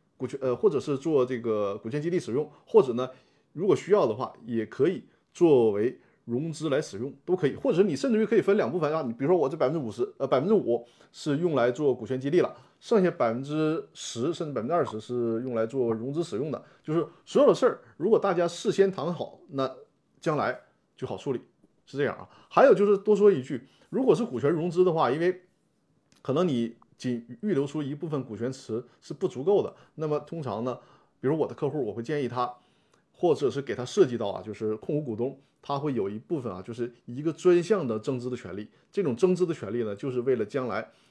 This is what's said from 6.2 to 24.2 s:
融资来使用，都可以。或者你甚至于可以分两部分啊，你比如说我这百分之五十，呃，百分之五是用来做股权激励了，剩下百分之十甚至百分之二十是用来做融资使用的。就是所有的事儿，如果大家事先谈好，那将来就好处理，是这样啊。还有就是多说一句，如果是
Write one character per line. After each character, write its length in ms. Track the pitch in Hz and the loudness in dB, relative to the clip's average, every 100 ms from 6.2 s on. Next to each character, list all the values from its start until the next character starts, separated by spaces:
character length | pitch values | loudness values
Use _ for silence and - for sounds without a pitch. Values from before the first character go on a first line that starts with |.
融 260 | - 120 165 | -6 -4 -4
资 200 | 147 156 | -6 -2
来 100 | 135 | -2
使 180 | 156 98 | -2 -8
用， 140 | 135 - - | -10 -10 -4
都 100 | 180 | 0
可 100 | 143 | 0
以。 80 | |
或 160 | - 277 | 0 0
者 120 | 175 | 2
你 120 | 202 | 2
甚 160 | 139 269 | 0 0
至 40 | 214 | 0
于 20 | |
可 100 | 208 | 2
以 60 | 220 | 2
分 160 | 196 214 | 4 2
两 160 | 123 | 0
部 80 | 170 | 0
分 100 | 147 | -2
啊， 120 | 160 | -2
你 100 | 135 | -4
比 100 | 117 | -4
如 60 | 139 | 2
说 80 | 180 | 2
我 100 | 139 | 2
这 80 | |
百 140 | 160 131 | 0 0
分 100 | 165 | 0
之 80 | 120 | -4
五 60 | |
十， 180 | 104 123 - | -4 -6 -4
呃， 100 | 135 | 0
百 140 | 147 | 0
分 80 | 175 | 2
之 60 | |
五 280 | 214 - 120 - _ _ | 2 2 -2 -4 _ _
是 240 | - 156 143 | -8 -4 -2
用 180 | 175 | 0
来 160 | 139 120 | 2 2
做 240 | 127 147 | 2 0
股 120 | 123 110 | 0 -2
权 120 | 131 | -6
激 120 | 139 | 0
励 100 | 170 | 2
了， 160 | 127 - - _ | 0 -2 -20 _
剩 240 | - 226 | 0 2
下 80 | 180 | 2
百 220 | 175 120 | 2 0
分 80 | 117 | 0
之 440 | 139 156 156 165 - | -4 -2 0 -2 -6
十 400 | - - 117 139 | -14 -12 -4 -4
甚 140 | 160 160 | -4 -6
至 60 | |
百 100 | 127 | -4
分 60 | 117 | -2
之 40 | |
二 120 | 170 | 0
十 140 | 120 107 | 0 -4
是 440 | - 123 117 113 | -6 -4 -2 -2
用 120 | 131 | -2
来 120 | 113 113 | -2 -2
做 260 | 135 117 | 0 -2
融 180 | 110 123 | -2 -4
资 100 | 147 | -4
使 140 | 165 107 | -4 -4
用 140 | 151 | -6
的。 120 | 110 - _ | -8 -10 _
就 120 | - | -4
是 120 | 160 - - | -2 -2 -8
所 160 | - 226 | -2 4
有 80 | 277 | 6
的 60 | |
事 120 | 165 254 | 6 2
儿， 140 | - - - | 0 -6 -6
如 140 | 185 | 2
果 80 | 220 | 2
大 160 | 196 | 4
家 120 | 175 170 | 0 0
事 240 | - 226 | -2 0
先 180 | 190 196 | 4 2
谈 220 | 185 151 | 2 -6
好， 260 | 160 - - - | -6 -8 -12 -10
那 200 | 139 131 - - _ _ _ | -4 -4 -6 -18 _ _ _
将 160 | 165 147 | -4 0
来 220 | 113 127 - _ _ _ | -2 -4 -10 _ _ _
就 100 | 127 | -10
好 100 | 98 | -8
处 160 | 143 | -6
理， 80 | 120 - _ _ _ _ | -6 -8 _ _ _ _
是 100 | 135 | -4
这 80 | |
样 120 | 135 - | -4 -4
啊。 120 | - - _ | -12 -20 _
还 160 | - | 6
有 100 | 269 | 8
就 100 | 185 | 8
是 120 | 202 196 | 6 2
多 160 | 202 | 4
说 160 | 202 208 | 6 6
一 120 | 160 | 4
句， 260 | 127 135 - _ _ | 0 -6 -8 _ _
如 140 | 196 | 0
果 100 | 262 | 4
是 100 | 165 | 2